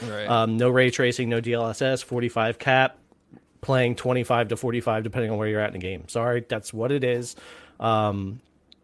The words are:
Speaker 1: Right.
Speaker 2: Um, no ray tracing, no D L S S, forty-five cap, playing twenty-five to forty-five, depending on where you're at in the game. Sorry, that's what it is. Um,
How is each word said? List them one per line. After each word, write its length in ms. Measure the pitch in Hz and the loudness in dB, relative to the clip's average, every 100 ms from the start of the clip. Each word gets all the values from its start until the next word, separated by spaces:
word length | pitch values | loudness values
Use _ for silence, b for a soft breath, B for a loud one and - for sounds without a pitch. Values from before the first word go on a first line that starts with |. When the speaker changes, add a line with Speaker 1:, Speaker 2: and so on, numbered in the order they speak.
| 120 | -10
Speaker 1:
Right. 180 | 104 104 | -6 0
Speaker 2:
Um, 300 | 117 113 113 | 2 2 4
no 140 | 123 | 4
ray 200 | 127 127 | 6 4
tracing, 380 | 120 127 120 120 | 4 0 2 -2
no 120 | 117 | -2
D 140 | 117 | 0
L 120 | 117 113 | -2 -2
S 160 | 107 | -2
S, 200 | 131 131 | 0 -2
forty-five 560 | - 123 120 117 113 113 | -2 -2 -2 0 -2 0
cap, 400 | - 131 131 - _ _ _ - _ - | 2 4 4 0 _ _ _ -20 _ -12
playing 360 | - 131 120 120 | 0 2 2 0
twenty-five 520 | 127 127 120 120 110 | 0 0 2 0 0
to 80 | 113 | -2
forty-five, 460 | 123 120 117 110 | -2 -2 -2 -2
depending 280 | 107 127 110 | -2 -4 -2
on 80 | 107 | -2
where 100 | 107 | -2
you're 120 | 107 | -2
at 140 | 107 | -2
in 60 | 92 | -4
the 60 | 90 | -8
game. 220 | 92 82 | -8 -6
Sorry, 360 | 117 120 120 117 | -4 0 -2 -2
that's 240 | 113 - | -8 -8
what 200 | 110 120 | -6 -2
it 120 | 143 | 0
is. 320 | 127 123 120 - B B B B | 0 -2 -6 -14 B B B B
Um, 600 | 113 110 107 101 95 113 _ _ _ _ | 0 2 0 -2 -6 -10 _ _ _ _